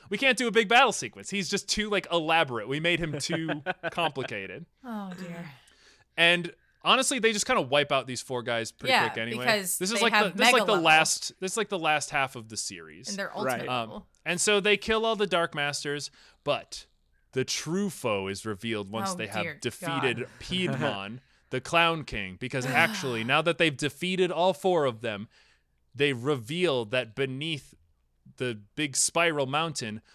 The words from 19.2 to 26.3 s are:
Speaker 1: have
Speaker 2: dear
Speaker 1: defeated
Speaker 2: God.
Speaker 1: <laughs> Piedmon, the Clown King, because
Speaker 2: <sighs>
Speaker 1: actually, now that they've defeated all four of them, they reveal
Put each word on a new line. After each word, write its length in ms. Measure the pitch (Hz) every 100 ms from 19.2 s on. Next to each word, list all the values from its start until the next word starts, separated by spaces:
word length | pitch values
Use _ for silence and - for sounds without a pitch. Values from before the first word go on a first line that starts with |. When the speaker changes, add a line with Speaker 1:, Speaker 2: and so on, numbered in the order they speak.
| -
Speaker 1:
have 140 | -
Speaker 2:
dear 140 | 170 147
Speaker 1:
defeated 580 | - - 170 165 135 117
Speaker 2:
God. 100 | -
Speaker 1:
<laughs> 60 | -
Piedmon, 760 | - 180 180 135 147 101 101 127 - _ _
the 100 | 131
Clown 440 | - 170 165 160
King, 320 | 135 113 95 90
because 240 | 123 135 127
Speaker 2:
<sighs> 0 |
Speaker 1:
actually, 580 | 143 170 202 139 113
now 180 | 117 151
that 160 | 160 165
they've 180 | 160 139
defeated 540 | 147 - 180 185 180
all 220 | 165 185
four 320 | - 190 175 135
of 160 | 110
them, 260 | 113 101 - _ _ _ _ _ _
they 180 | 120 143
reveal 720 | 120 131